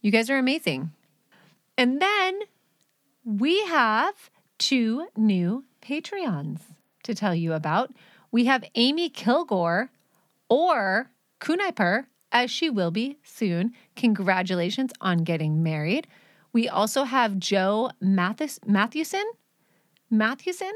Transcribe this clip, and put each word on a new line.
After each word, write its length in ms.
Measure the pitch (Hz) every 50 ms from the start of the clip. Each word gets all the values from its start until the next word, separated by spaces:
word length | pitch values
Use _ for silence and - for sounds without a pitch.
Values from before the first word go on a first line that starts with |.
You 100 | - 208
guys 200 | 202 226 226 226
are 80 | 277 269
amazing. 520 | 254 254 277 320 - - 147 131 135 165 151 _ _ _ _ _ _ _ _ _ _ _ _ _ _ _ _
And 240 | - 254 247 254 285
then 400 | 359 392 415 415 381 370 370 403 415 403 _ _ _ _ _ _ _ _ _ _ _ _ _ _ _
we 400 | 247 214 202 226 294 339 392 427
have 640 | 370 339 302 247 226 214 220 269 359 403 _ - - _ _ _ _ _ _
two 500 | - - 269 254 233 220 220 262 320 392 _
new 480 | - 220 214 202 185 175 175 208 254 277 _ _ _ -
Patreons 800 | - 277 302 339 - - 403 370 285 190 143 143 156 - 160 - _ 156 _ _ _ _ _ _
to 100 | - 240
tell 200 | - 208 208 175
you 180 | 165 170 160 160
about. 400 | 156 160 156 156 190 254 269 - _ - - - - _ _
We 140 | - 226 247
have 200 | 240 269 262 - - _
Amy 340 | - 233 254 285 320 349 320
Kilgore, 840 | - - - 196 240 302 349 285 220 185 175 170 170 185 226 262 _ _ _ _ _ _ _ _ _ _ _ _
or 600 | 220 277 330 359 330 254 202 196 185 214 254 - _ _ _ _ _ _
Kunaiper, 680 | - - 311 359 403 381 - - 208 175 185 226 269 _ _ _ _ _
as 200 | - 240 247 247
she 200 | - - - 320
will 200 | 269 208 180 170
be 280 | 165 202 233 269 285 _ _
soon. 500 | - - - 233 202 175 170 180 233 240 - _ _ _
Congratulations 960 | - - 240 214 208 196 180 190 185 185 180 185 180 170 175 - - 262 254 - -
on 180 | - 190 180 170
getting 440 | 165 160 170 160 160 156 151 156 165
married. 440 | 160 156 151 151 156 196 285 330 _ _ - _ _ _ _ _ _ _
We 160 | 233 233 -
also 360 | - - 208 220 - - 277
have 340 | 254 240 269 240 220 202 190
Joe 520 | 170 - 196 196 185 190 208 214 233 262 - _
Mathis-, 600 | - 190 196 190 175 180 220 - 311 294 - - -
Matthewson? 580 | - 202 190 202 240 240 294 320 - - 381 415 440 466 _ _ _ _ _ _ _ _ _ _ _ _ _ _ _
Matthewson? 640 | 233 214 214 220 254 277 - - 359 359 392 370 415